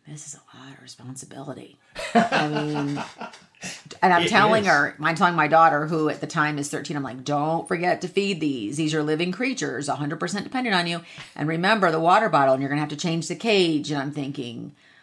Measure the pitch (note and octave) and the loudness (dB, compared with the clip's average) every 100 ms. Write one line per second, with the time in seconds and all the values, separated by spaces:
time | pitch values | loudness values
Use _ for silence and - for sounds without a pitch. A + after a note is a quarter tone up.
0 | - D3 - - _ C3 C3+ C3+ B2+ - | -20 -18 -18 -20 _ -20 -20 -20 -20 -18
1 | B2 C3 - - C#3+ - - _ _ - | -16 -14 -14 -14 -12 -14 -16 _ _ -12
2 | - A#3 - F3 D3+ D3+ D3+ D3+ C#3+ C#3+ | 0 2 2 2 0 -2 -2 -2 -4 -4
3 | - - - - _ _ - - - - | -8 -14 -18 -18 _ _ -16 -14 -16 0
4 | F#3 F3 F3 G#3+ G#3 A3 G3 D3 C#3+ - | 4 4 4 4 6 4 4 4 2 -2
5 | D#3 E3 F#3 E3+ D3+ D#3+ E3 D3 D3+ E3 | -2 2 2 4 4 8 6 6 0 0
6 | D#3 - C#3+ E3 D3+ D3 C#3+ D3+ D3 D3+ | 0 -2 -4 -2 0 -2 -6 -6 -6 -6
7 | C3+ B2 C3 C#3+ D3+ E3 - F3+ F3 D#3 | -6 -8 -2 0 0 -2 -2 -2 0 0
8 | F3+ - G3+ F3+ D3+ C3+ G#2 C#3+ D#3 D#3 | -2 -2 0 0 -2 -2 -4 -2 -2 0
9 | D3+ D#3 F3 F#3 B3+ B3+ C#3+ B2+ C#3+ C3 | 0 0 -2 -4 -4 -4 -6 -6 -4 -4
10 | D3 D#3+ F3 G3 - C4 B3 F#3+ E3+ E3+ | -4 -4 -6 -6 -6 -6 -2 -2 -2 -6
11 | E3 - - - D3+ E3 F#3 A3 F#3 D#3 | -10 -18 -16 -6 -4 0 2 4 2 2
12 | E3 G3 A3 D#3 C3+ C3 C3+ C#3+ D3 D3 | 4 4 4 4 4 4 0 -2 -4 -4
13 | F3+ E3 D#3+ E3+ A#3 G3+ F3 D3+ C#3 D3 | -4 -2 -4 -4 2 4 4 2 -2 -4
14 | C3+ D3 C3+ C#3+ A#2+ A#2 A2+ - _ _ | -4 -6 -8 -8 -10 -10 -14 -18 _ _